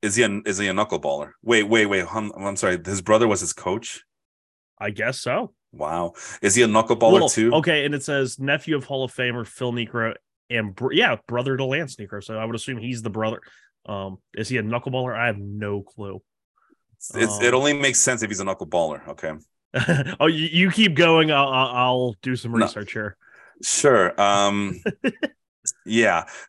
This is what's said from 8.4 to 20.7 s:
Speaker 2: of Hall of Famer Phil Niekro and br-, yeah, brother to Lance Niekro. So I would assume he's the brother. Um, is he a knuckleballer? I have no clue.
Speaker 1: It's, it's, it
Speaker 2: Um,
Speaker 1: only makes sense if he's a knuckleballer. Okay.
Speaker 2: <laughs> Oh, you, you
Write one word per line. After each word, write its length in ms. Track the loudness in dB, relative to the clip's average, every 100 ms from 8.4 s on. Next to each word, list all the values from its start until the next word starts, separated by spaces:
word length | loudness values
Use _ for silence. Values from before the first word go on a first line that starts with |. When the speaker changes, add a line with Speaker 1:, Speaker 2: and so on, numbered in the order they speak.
| -4 -2 -2 -4
Speaker 2:
of 80 |
Hall 180 | -4 -6
of 100 | -6
Famer 340 | -4 -4 -4 -8
Phil 260 | -6 -4
Niekro 420 | -4 -4 -4 -4 -6 _ _ -6
and 240 | -4 -4
br-, 180 | -4 -2
yeah, 240 | 2 2 0 -4
brother 300 | -4 -2 -2
to 80 |
Lance 320 | -2 -2 -6 -10
Niekro. 260 | -14 -12
So 160 | -10 -8
I 60 |
would 100 | -6
assume 220 | -6 -8 -8
he's 240 | -8 -8
the 80 | -6
brother. 300 | -4 -4 -4 -10 _ _ _ -12
Um, 320 | -10 -10 -12 _ -10
is 120 | -4
he 80 | -2
a 40 |
knuckleballer? 540 | -2 -4 -4 -4 -4 -2
I 100 | -2
have 100 | -2
no 420 | -6 -8 -6 -6
clue. 380 | -8 -14 -14 -14 -18 _ _ _ _ _ _ _
Speaker 1:
It's, 200 | -10 0
it's, 240 | 0 2
it 140 | 2
Speaker 2:
Um, 60 | 4
Speaker 1:
only 120 | 4
makes 260 | 2 2 2
sense 240 | 2 0
if 60 | -2
he's 100 | -4
a 40 |
knuckleballer. 640 | -4 -6 -4 -2 -2 -4 -12
Okay. 240 | -10 -10 -10 -14 _ _
Speaker 2:
<laughs> 420 | -4 0 0 -2 0
Oh, 60 | 2
you, 200 | 2 0
you 240 | 2 2